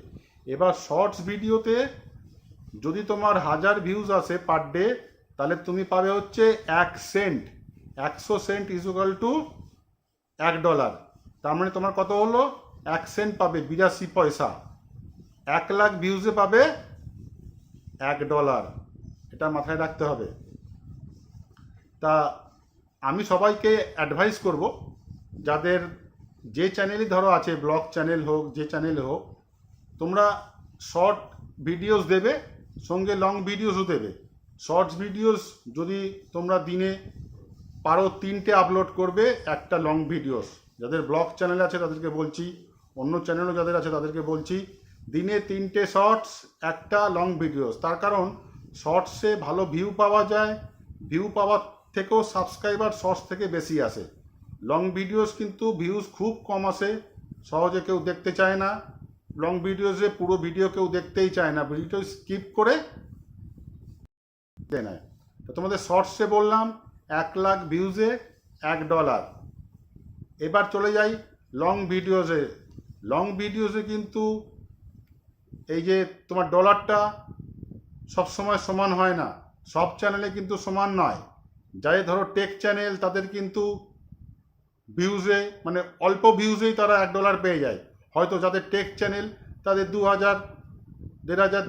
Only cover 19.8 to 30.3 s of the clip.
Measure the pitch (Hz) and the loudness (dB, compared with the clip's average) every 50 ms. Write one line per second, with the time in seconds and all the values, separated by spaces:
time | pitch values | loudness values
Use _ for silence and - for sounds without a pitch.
19.8 | 165 160 160 - 156 147 143 117 107 87 - - - - - - - - - - | -2 -4 -2 -4 -2 -2 -2 -4 -4 -10 -10 -14 -20 -20 -20 -20 -20 -20 -20 -20
20.8 | - - - - - - - - - - - - - - _ _ - - - - | -20 -20 -20 -18 -18 -20 -20 -20 -20 -20 -20 -20 -20 -20 _ _ -20 -20 -20 -20
21.8 | _ _ _ _ 160 156 156 156 147 143 - - - - _ _ _ _ _ _ | _ _ _ _ 0 2 4 4 2 0 -2 -8 -16 -20 _ _ _ _ _ _
22.8 | _ _ _ _ - 135 143 196 208 - 185 180 202 214 208 208 - 214 220 214 | _ _ _ _ -4 -4 -2 -2 0 0 2 4 4 4 2 2 4 4 4 4
23.8 | 185 - - 160 156 143 143 151 190 214 208 - - 190 165 147 175 240 - - | 2 -4 -4 -4 -4 -2 0 2 2 2 0 0 -2 -2 0 0 -2 -4 -4 -6
24.8 | - - - - - - - - - - - - - 147 151 151 151 175 180 180 | -14 -18 -18 -20 -20 -20 -20 -20 -20 -20 -18 -8 -2 -2 0 0 2 2 2 2
25.8 | 175 175 170 - - - _ _ - - _ _ - 117 101 135 170 190 190 - | 0 -4 -10 -16 -20 -20 _ _ -20 -20 _ _ -20 -12 -2 0 0 0 2 0
26.8 | 196 196 208 208 220 208 190 185 190 196 180 170 165 175 165 147 139 151 208 233 | -2 -2 0 -2 -2 2 2 4 6 6 4 4 4 0 -4 -2 0 0 0 0
27.8 | - - - 170 156 160 165 165 147 147 151 156 151 147 127 151 151 151 - 156 | -2 -2 -4 -2 0 0 0 0 0 0 0 0 -2 -4 -6 -8 -8 -6 -4 -4
28.8 | 156 165 160 143 131 131 147 - - - - - _ _ _ _ _ _ - _ | -2 -2 -2 -2 -2 -4 -4 -6 -8 -12 -20 -20 _ _ _ _ _ _ -20 _
29.8 | _ _ - - 160 170 185 202 208 208 | _ _ -10 -8 -6 -2 2 4 4 4